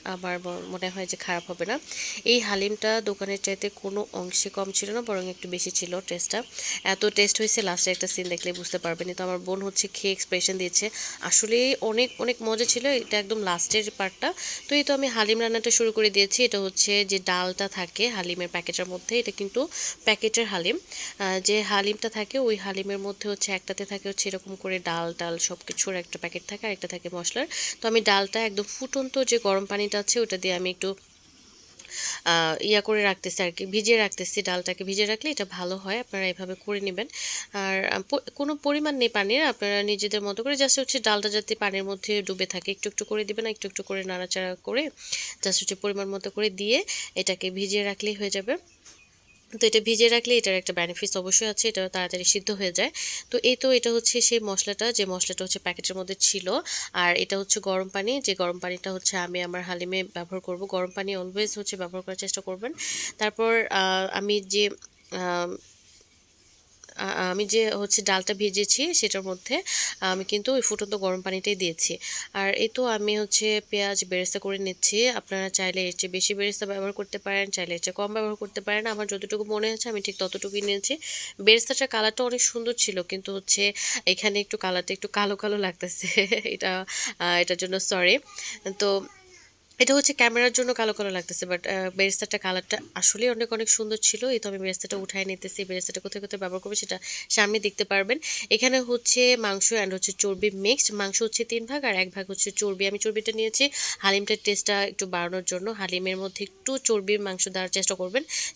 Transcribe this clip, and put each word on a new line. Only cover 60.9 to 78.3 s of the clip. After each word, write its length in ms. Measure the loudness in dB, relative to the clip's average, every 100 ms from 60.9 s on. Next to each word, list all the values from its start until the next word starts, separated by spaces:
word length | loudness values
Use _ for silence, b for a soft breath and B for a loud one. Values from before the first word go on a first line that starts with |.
পানি 260 | -4 -4 -4
always 320 | -4 -2 -2 -2
হচ্ছে 200 | -4 -4
ব্যবহার 260 | -6 -8
করার 140 | -8 -8
চেষ্টা 260 | -4 -4
করবেন। 320 | -4 -6 -6 -6 B B B -2
তারপর, 500 | -2 2 2 4 4
আহ, 480 | 2 4 2 0 -2
আমি 240 | 0 0
যে, 280 | 0 2 2 0 -20 _ -10
আহ, 440 | -4 -2 -2 -2 -6 -14 -20 -20 -20 _ _ _ _ _ -20 _ _ -18 -8
আ-, 340 | -4 -2 0
আমি 140 | 0 2
যে 260 | 2 2
হচ্ছে 300 | 2 2 2
ডালটা 320 | 4 2 2
ভিজেছি 600 | 0 0 2 2 2 4
সেটার 280 | 2 2 -2
মধ্যে 400 | -4 -6 -4 -4 -2 B B B
আমি 240 | 0 0
কিন্তু 300 | 0 -2 2
ওই 80 | 2
ফুটন্ত 340 | 2 -2 -4 -2
গরম 260 | -2 -2
পানিটাই 340 | -2 -2 -2 0
দিয়েছি। 420 | 0 0 -2 -2 B B B
আর 200 | -2 0
এই 140 | 2 0
তো 180 | 2 0
আমি 340 | 2 2 0
হচ্ছে 420 | 2 2 4 0 0
পেঁয়াজ 360 | -2 0 0 0
বেরেস্তা 340 | 0 0 -2
করে 180 | -4 -4
নিচ্ছি। 500 | -4 0 2 4 2
আপনারা 400 | 2 -4 -4 -2
চাইলে 380 | 0 0 0 -2
এর 60 | -2
চেয়ে 140 | -4
বেশি 220 | 0 0
বেরেস্তা 320 | 2 -2 -2 -4
ব্যবহার 260 | -2 -4
করতে 260 | -6 -8 -6
পারেন, 320 | -2 -2 0
চাইলে 240 | -2 -4
এর 60 | -2
চেয়ে 140 | -4
কম 200 | -2 -2
ব্যবহার 220 | 0 -2